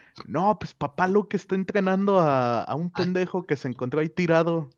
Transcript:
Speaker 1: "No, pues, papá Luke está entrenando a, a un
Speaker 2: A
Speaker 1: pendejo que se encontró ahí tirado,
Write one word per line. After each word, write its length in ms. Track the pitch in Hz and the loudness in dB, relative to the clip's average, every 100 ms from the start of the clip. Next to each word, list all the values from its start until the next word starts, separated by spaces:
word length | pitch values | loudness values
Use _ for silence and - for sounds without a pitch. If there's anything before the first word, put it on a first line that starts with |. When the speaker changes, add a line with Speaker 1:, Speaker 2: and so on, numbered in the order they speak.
| - - - | -20 -20 -8
Speaker 1:
"No, 320 | 135 196 - | -2 0 0
pues, 160 | - | -6
papá 340 | - 147 - 185 | -6 -6 -2 2
Luke 280 | 202 196 196 | 2 0 -4
está 160 | - | -4
entrenando 680 | 190 185 202 190 190 202 190 | -4 -2 0 0 0 2 4
a, 420 | 156 135 120 117 | 4 4 2 0
a 100 | - | -2
un 160 | 135 175 | -4 -6
Speaker 2:
A 60 | - | -4
Speaker 1:
pendejo 480 | 175 180 180 185 180 | -2 -2 -2 -4 -4
que 100 | 143 | -4
se 100 | 131 | -4
encontró 320 | 117 127 151 | -6 -4 -2
ahí 100 | 160 | -2
tirado, 580 | - 175 165 170 165 143 | -2 2 4 2 -2 -6